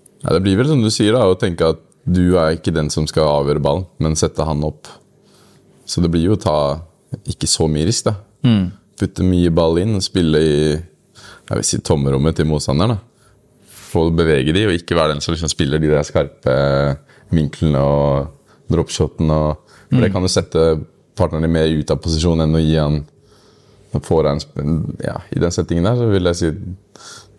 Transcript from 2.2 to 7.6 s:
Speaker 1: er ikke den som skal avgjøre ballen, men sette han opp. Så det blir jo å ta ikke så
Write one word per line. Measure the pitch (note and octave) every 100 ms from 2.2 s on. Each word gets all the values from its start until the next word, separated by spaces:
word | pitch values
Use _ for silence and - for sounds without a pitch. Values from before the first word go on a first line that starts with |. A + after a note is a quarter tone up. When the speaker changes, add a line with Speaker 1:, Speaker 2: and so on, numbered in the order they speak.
| F2+ F2+
Speaker 1:
er | D#2+ E2
ikke | F#2+
den | D#2+ D2
som | - D#2
skal | E2 D2+
avgjøre | D2 C#2+ D2
ballen, | C#2+ D#2+ F#2 -
men | D#2 D#2
sette | D#2+ -
han | D#2 D2
opp. | D2 - - - _ _ _ _ _ _ _ _ -
Så | -
det | E2+
blir | E2
jo | F2
å | G#2
ta | F2 D2+ C#2+ D#2 E2+ _ _ - -
ikke | - D#2
så | -